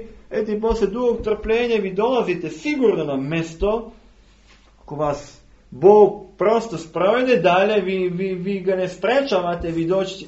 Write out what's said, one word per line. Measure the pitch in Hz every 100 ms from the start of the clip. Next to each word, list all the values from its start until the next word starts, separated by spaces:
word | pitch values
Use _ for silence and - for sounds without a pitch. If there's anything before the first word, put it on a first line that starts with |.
| - - -
eti, | 208 214 208
posle | 220 226 196
dugog | 214 247 220
trpljenja | 214 214 214 226 240 226
vi | 190
dolazite | 180 226 254 180 165 156
sigurno | 151 294 294 233 170
na | 151 135
mesto, | 135 165 160 - 196 226 226 - - - _ _ _ - _ _
ako | - 143
vas | 151 139 - - - - -
Bog | 123 170 214 196 - - -
prosto | 202 226 - 165
sprovede | - 170 185 233 254 226
dalje, | 175 180 202 214
vi, | 185 190 180
vi, | 175 190
vi | 185 180 196
ga | 180 185
ne | 180
sprečavate, | - 202 262 277 190 175 175 170
vi | 165 165
doći, | 190 190 -